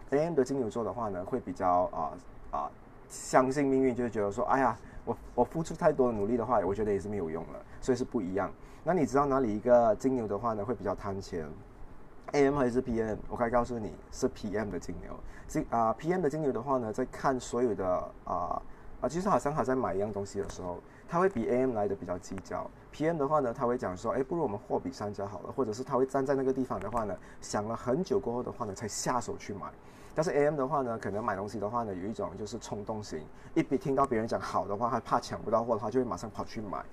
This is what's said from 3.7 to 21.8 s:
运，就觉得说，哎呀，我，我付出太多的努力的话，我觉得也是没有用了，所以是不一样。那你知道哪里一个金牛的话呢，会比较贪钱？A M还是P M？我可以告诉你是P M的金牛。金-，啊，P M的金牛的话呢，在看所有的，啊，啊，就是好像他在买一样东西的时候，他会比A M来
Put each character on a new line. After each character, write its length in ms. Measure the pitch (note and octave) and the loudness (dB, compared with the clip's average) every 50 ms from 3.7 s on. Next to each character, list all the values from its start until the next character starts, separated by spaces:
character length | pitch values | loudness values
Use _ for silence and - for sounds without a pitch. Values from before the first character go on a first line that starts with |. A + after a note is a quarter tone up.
| C3 C3 | 4 4
运， 120 | C3+ C3 A#2 | 4 4 2
就 140 | B2 A#2+ A#2 | 2 -2 -2
觉 140 | G#2+ A2 | 0 0
得 100 | G2+ G2+ | 0 0
说， 140 | G2 A#2+ A2 | 0 0 2
哎 140 | - - C3+ | 4 4 4
呀， 180 | C3+ A#2 A2 - - - - - - | 4 4 2 -2 -6 -14 -14 -8 -6
我， 120 | - A2+ - - - - | -6 -6 -6 -8 -4 0
我 100 | B2 A#2+ | 0 2
付 180 | - - D#3+ | 2 0 -2
出 120 | E3 - E3+ | -4 -4 -2
太 180 | D#3+ F3 D#3+ | 2 4 4
多 180 | C#3+ C3 B2+ A#2+ | 6 6 4 4
的 60 | A2+ | 4
努 100 | G#2 G2+ | 2 2
力 100 | G#2 B2 | 2 2
的 80 | A#2 G#2+ | 2 2
话， 140 | A#2 B2 G#2+ | 4 4 4
我 140 | F2 F#2 G2 | 4 2 2
觉 100 | G#2+ G#2+ | 2 2
得 80 | G#2 | 2
也 60 | G2+ F#2+ | 2 2
是 100 | E2+ G2+ | 0 -2
没 80 | G#2 | -2
有 120 | G2+ F2 D#2+ | -2 -2 -2
用 140 | D#2 E2 - C#2+ | -2 -4 -6 -8
了， 60 | C#2+ - - - - - | -10 -12 -14 -14 -14 -2
所 140 | - - B2 | 0 2 2
以 20 | |
是 80 | A#2 B2+ | 2 2
不 160 | - - A#2+ | 0 0 -2
一 140 | F#2+ F2+ F#2 | 0 0 0
样。 160 | G2 F#2 D#2+ - - - - - - | 0 0 -2 -4 -8 -16 -18 -16 -4
那 100 | - D#3 | 0 2
你 140 | F3+ F3+ C#3+ | 2 4 4
知 100 | A2 A#2+ | 4 4
道 80 | C#3 C#3+ | 4 4
哪 140 | C#3+ C3 C3+ | 4 4 4
里 140 | C3+ A2 G#2 | 2 2 0
一 60 | G#2+ | 2
个 340 | F#2+ B2 B2 A#2+ A#2 A2+ G#2 | 6 8 10 10 10 8 6
金 180 | G2+ - C3+ C3 | 4 2 2 2
牛 120 | B2 A2+ | 2 0
的 120 | G2+ G2+ G2 | 0 -2 0
话 140 | G#2 A#2 | 0 0
呢， 120 | A2 G#2 G2 | -2 -2 -2
会 100 | A2 A#2+ | -4 -4
比 100 | G2+ F#2 | -2 -2
较 100 | G2+ F#2 | -2 -2
贪 260 | - - G2+ G2 G2 | -2 -4 -6 -6 -6
钱 260 | F#2+ - F#2+ E2+ D#2 D2 - - - - - - - - - - - - - - - - | -6 -6 -6 -6 -6 -6 -10 -12 -14 -16 -16 -14 -14 -14 -14 -14 -14 -16 -16 -16 -8 0
？A 120 | - C#3+ C#3 | 4 6 6
M 140 | C3+ D3 C#3+ | 6 6 4
还 100 | B2+ B2 | 2 2
是 120 | A2+ B2+ | 2 0
P 200 | B2+ B2 A#2 A2+ | 0 0 0 0
M？ 180 | A2 A2 G#2 F#2+ - - | 0 0 -2 -4 -6 -6
我 80 | G#2 | -2
可 100 | G#2 A#2+ | 0 0
以 40 | A#2 | 2
告 140 | A#2+ A#2+ A#2+ | 4 2 2
诉 140 | B2 B2 A#2 | 2 -2 -4
你 160 | G#2+ F2 D2+ - - - | -4 -6 -8 -10 -14 -14
是 180 | - - C3 B2 | -4 -2 -2 -2
P 280 | - - - G#2 F#2+ | -2 -4 -6 -4 -2
M 140 | G#2 G#2+ G#2 | -2 -2 -2
的 80 | F2+ E2+ | -4 -6
金 160 | - - E2+ F2+ | -6 -8 -8 -8
牛。 140 | F#2 - - - - - - - - | -10 -10 -12 -12 -12 -12 -12 -12 -10
金-， 180 | - - D#3 - - | -4 -2 -2 -2 0
啊 220 | - A#2 A2+ A2 | 2 2 4 2
，P 180 | A2 - D#3 E3 | 2 0 0 0
M 100 | F3+ F#3+ | 2 2
的 60 | E3+ C#3+ | 2 0
金 120 | C#3+ D#3 | 0 0
牛 100 | D#3 C3+ | 0 0
的 100 | A#2+ A2 | 0 0
话 180 | A#2+ C#3+ C3+ B2+ | 0 2 2 2
呢， 140 | A#2 G#2+ | 2 0
在 120 | G#2 - C3 | -2 -2 -2
看 320 | - - - - D3 C3+ B2+ | -4 -4 -2 0 0 0 0
所 240 | - - - A#2+ | -2 -2 0 2
有 120 | B2+ A#2+ G2+ | 2 2 2
的， 120 | F2+ F#2+ F#2 F2+ E2 - - - - - | 2 0 2 2 0 0 -4 -10 -10 -6
啊， 360 | - F#2 F2 F2 - - - - - - - - - - - | -4 -2 -2 -2 -2 -4 -4 -6 -8 -12 -14 -14 -14 -6 -4
啊， 80 | - B2 | -2 -2
就 120 | C#3+ F3 | 0 0
是 80 | F#3 G#3 | 2 4
好 100 | F3 A#3 | 4 4
像 160 | - C#3+ D3+ | 2 2 0
他 80 | D3+ | 0
在 120 | A2+ B2+ B2+ | 2 2 2
买 200 | C3 A2+ F#2 F2 | 2 2 0 0
一 40 | F#2+ | 0
样 140 | G#2 A2 | -2 -2
东 120 | G2+ G2+ G2+ | -2 -4 -6
西 160 | G2 - G2+ | -4 -4 -4
的 80 | E2 - | -4 -4
时 120 | - - | -6 -8
候， 160 | F#2 F2+ F2 F2 - - - - - - | -6 -6 -8 -8 -10 -16 -20 -20 -8 -2
他 120 | E3+ E3+ | 0 2
会 80 | F#3 F#3+ | 2 2
比 200 | - A#2+ A2 G2+ | 2 0 0 2
A 120 | A#2+ B2 | 2 2
M 140 | C3 C3 A#2+ | 2 2 2
来 120 | G#2+ | 0